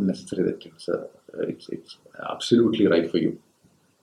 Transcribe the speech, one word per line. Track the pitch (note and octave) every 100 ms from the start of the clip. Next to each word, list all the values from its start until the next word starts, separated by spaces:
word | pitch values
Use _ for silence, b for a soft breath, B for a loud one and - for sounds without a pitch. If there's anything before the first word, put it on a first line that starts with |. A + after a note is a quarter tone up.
necessary | F#2+ - - F#2
that | E2+ - E2
it's, | - -
uh, | F2 - - - - -
it's, | - -
it's | - - - _ - -
absolutely | - - A#2 A2 A2 F#2+
right | E2+ E2
for | E2+ -
you. | - _ _ _ _ _ _